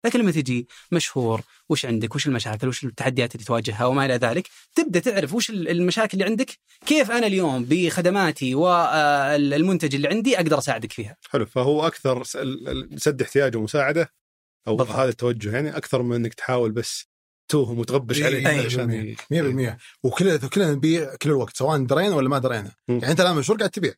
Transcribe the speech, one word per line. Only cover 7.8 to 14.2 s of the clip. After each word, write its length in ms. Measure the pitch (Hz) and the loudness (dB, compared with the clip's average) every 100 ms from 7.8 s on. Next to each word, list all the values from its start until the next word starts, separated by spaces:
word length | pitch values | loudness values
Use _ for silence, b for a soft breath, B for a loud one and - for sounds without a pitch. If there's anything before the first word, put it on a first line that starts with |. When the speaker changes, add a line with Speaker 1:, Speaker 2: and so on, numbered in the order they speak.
| 170 185 175 202 175 143 127 131 | 2 2 0 2 0 0 -2 2
Speaker 1:
و-، 120 | 180 | 4
آه، 680 | 175 160 156 147 143 139 147 | 4 4 4 4 4 2 2
ال-، 180 | 143 | 2
المنتج 420 | 143 180 185 151 139 | 2 2 2 0 -2
اللي 120 | 147 | 0
عندي 300 | 214 226 220 | 0 2 2
أقدر 200 | 165 147 | 2 0
أساعدك 340 | 139 117 113 | 0 -4 -6
فيها. 260 | - 107 - - | -10 -12 -14 -4
Speaker 2:
حلو، 160 | 135 - | -4 -2
فهو 420 | 131 131 151 160 | 0 2 2 0
أكثر 360 | - 135 123 | 0 -2 -2
س-، 120 | 123 - | -4 -8
ال-، 340 | 131 135 131 | -6 -8 -8
ال-، 320 | 131 127 147 | -8 -8 -2
سد 200 | 151 135 | -2 0
احتياجه 360 | 120 139 135 113 | 0 2 2 0
ومساعدة، 560 | 107 151 135 151 156 _ | -2 0 0 0 -2 _